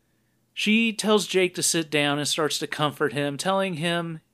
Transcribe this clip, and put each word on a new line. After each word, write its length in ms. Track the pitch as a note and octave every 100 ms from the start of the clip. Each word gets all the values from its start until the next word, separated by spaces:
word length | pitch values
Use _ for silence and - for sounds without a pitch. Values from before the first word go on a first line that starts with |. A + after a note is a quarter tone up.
| _ _ _ _ _
She 380 | - G#3 A3 A3+
tells 340 | G#3+ G3+ G#3+ E3+
Jake 280 | F#3 F3+
to 80 | -
sit 280 | D3+ E3+ D#3
down 280 | D3 D3 C#3+
and 100 | C#3+
starts 300 | - D3+ -
to 80 | D3+
comfort 460 | - D3+ C#3 D3
him, 220 | C#3+ C#3+ C#3+
telling 360 | F#3 G3 G3
him 460 | D#3 E3+ E3+ E3+ D#3 -